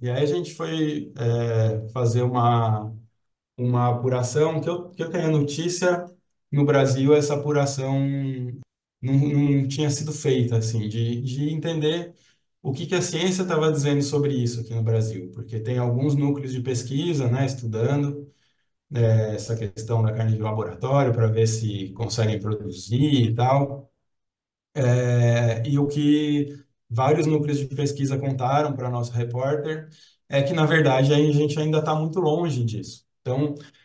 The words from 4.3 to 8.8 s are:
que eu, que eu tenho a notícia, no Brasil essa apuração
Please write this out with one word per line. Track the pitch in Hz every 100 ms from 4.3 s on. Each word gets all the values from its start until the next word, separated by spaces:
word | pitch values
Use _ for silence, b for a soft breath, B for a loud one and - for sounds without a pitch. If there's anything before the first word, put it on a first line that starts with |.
| 151 160 156
que | 170
eu, | 175 -
que | -
eu | 165
tenho | 185 160
a |
notícia, | 151 139 156 175 - 180 175 - - _ _ -
no | 143
Brasil | 143 139 127 131 135
essa | 151 143
apuração | 147 147 143 139 135 131 139 139 139 135 131 123 135 - _